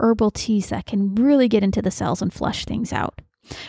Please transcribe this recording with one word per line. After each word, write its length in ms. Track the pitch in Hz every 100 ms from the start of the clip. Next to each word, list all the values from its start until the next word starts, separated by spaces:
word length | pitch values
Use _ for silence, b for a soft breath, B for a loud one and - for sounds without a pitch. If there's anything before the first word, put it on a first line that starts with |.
herbal 300 | 226 220 214
teas 360 | - - 208 -
that 160 | 202 -
can 300 | 202 202 202
really 320 | 269 285 247
get 160 | 208
into 180 | 196 202
the 100 | 190
cells 300 | - - 180
and 120 | 180
flush 320 | - - - -
things 260 | 226 220
out. 300 | - - - - _ B B